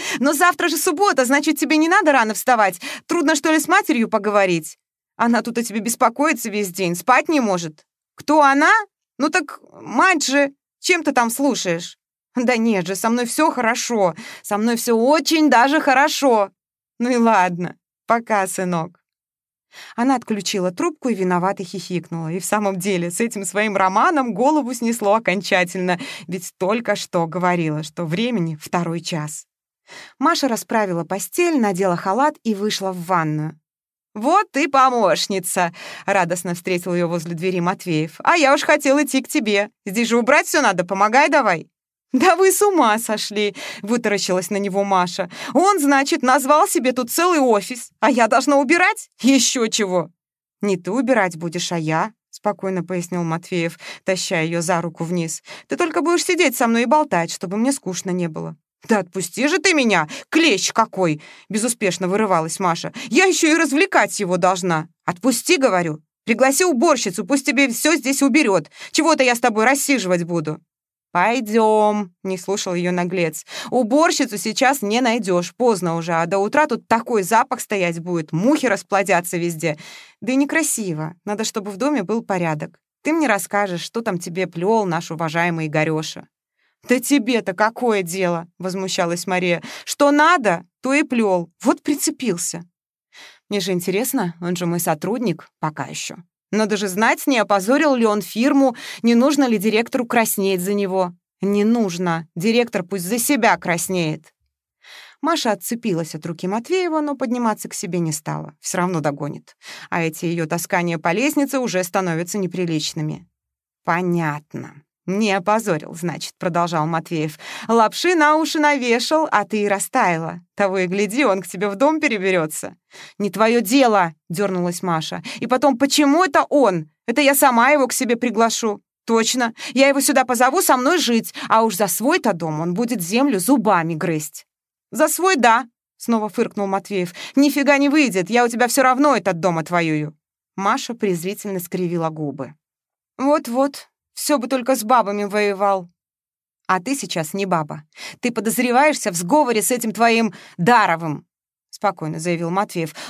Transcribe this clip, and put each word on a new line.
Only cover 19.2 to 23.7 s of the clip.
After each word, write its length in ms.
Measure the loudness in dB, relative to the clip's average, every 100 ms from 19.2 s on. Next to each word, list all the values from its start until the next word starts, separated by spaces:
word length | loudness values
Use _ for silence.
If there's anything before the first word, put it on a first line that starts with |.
| _ _ _ _ _ -20 -16 -2
Она 200 | 0 0
отключила 560 | -2 -4 -2 -2 -2
трубку 380 | -2 -4 -2 -4
и 60 | -2
виновато 480 | 0 0 0 -2
хихикнула. 680 | -8 -10 -6 -8 -6 -8 -6
И 80 | -6
в 60 | -2
самом 320 | 0 0 -2
деле, 320 | -2 -2 -2
с 100 | -4
этим 260 | -4 -4 -4
своим 300 | -2 0